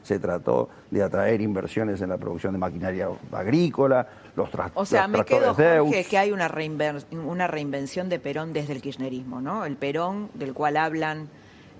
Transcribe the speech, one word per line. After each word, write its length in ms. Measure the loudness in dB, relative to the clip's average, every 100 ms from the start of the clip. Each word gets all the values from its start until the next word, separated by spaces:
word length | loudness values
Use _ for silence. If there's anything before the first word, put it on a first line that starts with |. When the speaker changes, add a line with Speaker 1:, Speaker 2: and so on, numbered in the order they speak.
Speaker 1:
se 160 | -2 -2
trató 500 | 0 -2 2 2 0 -6 -4
de 120 | 0
atraer 380 | 0 2 2 2
inversiones 600 | 0 -2 -2 -2 -2 -2
en 80 | -4
la 60 | -4
producción 360 | -4 -4 -4
de 60 | -2
maquinaria 500 | -4 -4 -4 -2 -4 -6 -8
agrícola, 760 | -6 0 2 2 4 4 4 2 -8 -10 -4
los 140 | -4
tras-, 200 | -2 -4
Speaker 2:
O 120 | -4 2
sea, 160 | 4 4
Speaker 1:
los 100 | 2
Speaker 2:
me 60 |
quedo, 160 | 4 4 4
Speaker 1:
tractores 240 | 6 8 8
Speaker 2:
Jorge, 140 | 6 2
Speaker 1:
Deutz. 120 | 2
Speaker 2:
que 100 | 4
hay 140 | 4
una 160 | 2 0
reinver-, 560 | -2 -4 -2 -2 -2 -8 -8 -4
una 220 | -2 0
reinvención 600 | -2 -4 -4 -4 -4 -4
de 100 | -4
Perón 340 | -4 -4 -4
desde 180 | -4 -4
el 80 | -6
kirchnerismo, 600 | -8 -6 -6 -6 -8 -8
¿no? 220 | -6 -4 -6
El 100 | -4
Perón 540 | -4 -2 -2 -4 -8
del 200 | -8 -8
cual 220 | -2 0 2
hablan, 500 | 0 0 -4 -4 -10 -16 -20 -20 -18